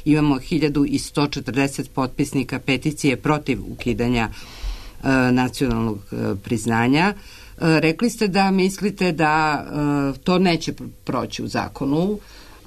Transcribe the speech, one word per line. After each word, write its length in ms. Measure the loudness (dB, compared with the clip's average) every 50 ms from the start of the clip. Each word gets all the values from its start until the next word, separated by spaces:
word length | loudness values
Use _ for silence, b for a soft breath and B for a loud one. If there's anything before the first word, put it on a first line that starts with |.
| B
imamo 340 | 2 4 4 4 2 2 0
hiljadu 460 | 0 -2 0 0 0 2 2 2 2
i 140 | 2 0 -2
sto 280 | -4 -2 0 0 0
četrdeset 640 | 0 -2 -6 -6 -2 0 0 0 0 -2 -6 -8 -6
potpisnika 680 | -4 -4 -4 -4 -2 -4 -4 -2 0 -4 -2 -2 -6 -6
peticije 580 | -2 -2 -2 0 0 -4 -4 0 0 0 0
protiv 420 | 0 0 0 0 0 0 -4 -4 -4 -6 -12
ukidanja, 600 | -12 -6 -4 -4 -2 0 0 0 2 0 0 0 B B B B B B B B B B B B B B
e, 100 | 0 2 4 4 4 4
nacionalnog, 680 | 4 4 2 0 0 -2 0 0 2 0 0 0 -2 -4 -8 -10
e, 40 | -6 -4 -2 -2 -4
priznanja. 800 | -4 -2 -4 -4 -2 0 0 2 2 4 4 4 4 4 2 0
E, 0 | B B B B B B B B -2 2 4 4 4
rekli 300 | 4 2 2 2 0 -2
ste 180 | 0 0 -2 2
da 220 | 2 2 4 4
mislite 640 | 4 4 2 2 0 0 -4 -4 -2 0 0 0
da, 520 | 2 2 2 4 4 4 2 2 0 -2 -4 -6 -4 -2 0 0 0 0 0 -2 -4
e, 40 | -2
to 200 | 0 2 2 4
neće 340 | 4 4 2 0 -2 -6
pr-, 160 | -8 -8 -12 -14 -14 -10 -6
proći 380 | -4 -2 -2 -4 -4 -6 -8
u 60 | -8 -4
zakonu, 680 | -2 -4 -4 -4 -6 -6 -2 0 0 2 2 0 -2 -4 B B B B B B B B B